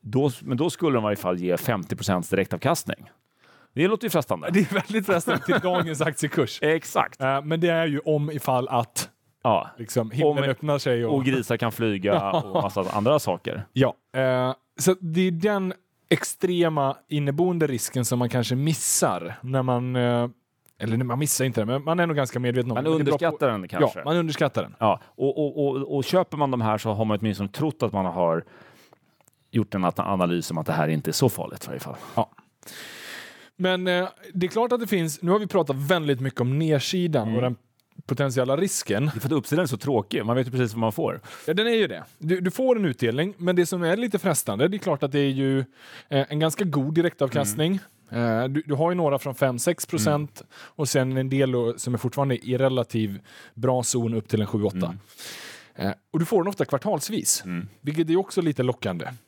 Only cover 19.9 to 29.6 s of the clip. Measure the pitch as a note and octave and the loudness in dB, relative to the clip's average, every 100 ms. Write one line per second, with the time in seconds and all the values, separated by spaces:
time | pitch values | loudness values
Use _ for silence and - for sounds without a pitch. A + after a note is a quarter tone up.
19.9 | B2+ B2 A#2+ A#2+ - _ _ _ _ G#2+ | 2 2 2 0 -6 _ _ _ _ -2
20.9 | A#2 B2+ A#2+ D3+ - C3 A2+ G#2+ C3+ C#3+ | 0 0 -2 0 0 0 0 0 -2 0
21.9 | E3+ E3+ D3 C3 C3 B2 B2 A#2+ A#2 D3+ | 0 2 0 -2 -2 0 0 0 0 0
22.9 | D#3+ D3 D3 E3 D3+ C#3 G#2+ F2+ F2+ F#2 | 2 2 2 0 2 0 0 -4 0 0
23.9 | F2+ C#3+ F3 E3 C#3+ D3 - - - A2 | 0 -2 0 0 0 0 0 -4 0 2
24.9 | F#2 - - C3+ C#3+ D3 D3+ C#3+ C3+ C#3 | 2 -4 -2 -2 0 -2 0 -2 -2 -4
25.9 | C#3+ B2+ F3+ F3 D3+ C#3 B2+ A2 G#2+ A2+ | -4 2 2 2 0 0 2 2 0 0
26.9 | G#2 A2 G#2 A2 F#2+ G2 - D3+ - A2+ | 0 0 2 0 -2 -6 -2 -4 0 -2
27.9 | G2 F#2 E2+ E2+ E2 - - - - _ | 0 -2 2 2 2 -4 -20 -20 -20 _
28.9 | _ _ _ _ _ _ A#2 | _ _ _ _ _ _ -2